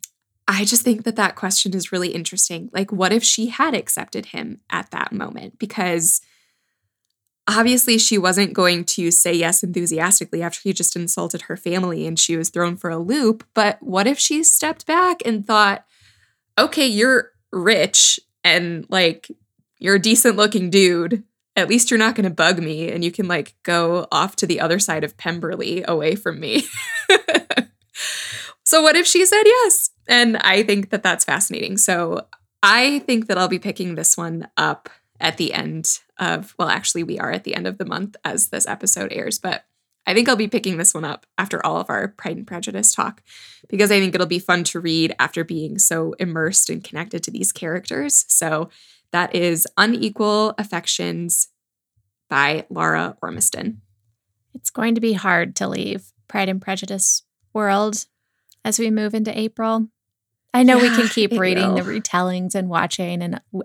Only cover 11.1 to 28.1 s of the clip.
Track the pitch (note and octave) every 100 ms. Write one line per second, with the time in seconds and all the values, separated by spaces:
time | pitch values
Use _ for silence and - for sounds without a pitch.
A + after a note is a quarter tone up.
11.1 | - E3+ E3 - F3 F3 F3+ F3+ D#3+ D#3+
12.1 | E3 - E3 E3 F3 F3 F3 F3 E3 F3
13.1 | D4 A3+ A3 - A3 G#3 - C4+ F#3 G#3+
14.1 | C#4+ - D4+ D#4+ - D#4 D#4+ - E4+ F#4
15.1 | F4 A#3 G#3+ G3+ G#3+ G3+ G3+ _ _ _
16.1 | _ _ _ _ - D4 D#4 C4 G#3 B3+
17.1 | B3+ - _ - F#3 F3+ G3 F#3 - -
18.1 | - _ _ F3 E3+ F3 E3 - F#3 E3+
19.1 | E3 - - _ _ _ - F#3 G3 A3
20.1 | A#3 A#3+ G3 G#3+ G#3+ F3+ G3 F#3 E3+ E3+
21.1 | A3 - _ _ F#3+ E3+ A#3 - A3+ A3
22.1 | A3+ F#3 D#3+ E3 G3 D#3+ D#3 E3 F3 E3+
23.1 | F3 F3+ E3+ C#3+ _ - E3+ E3 F3 -
24.1 | D3+ F#3+ - F3 E3+ D#3+ F#3+ - D#3 D3+
25.1 | - E3+ E3+ D#3+ F3+ - F3 - D#3+ D#3
26.1 | G3+ - D3 D3 C4+ - - - - -
27.1 | F#4+ - D4+ - - - _ _ - -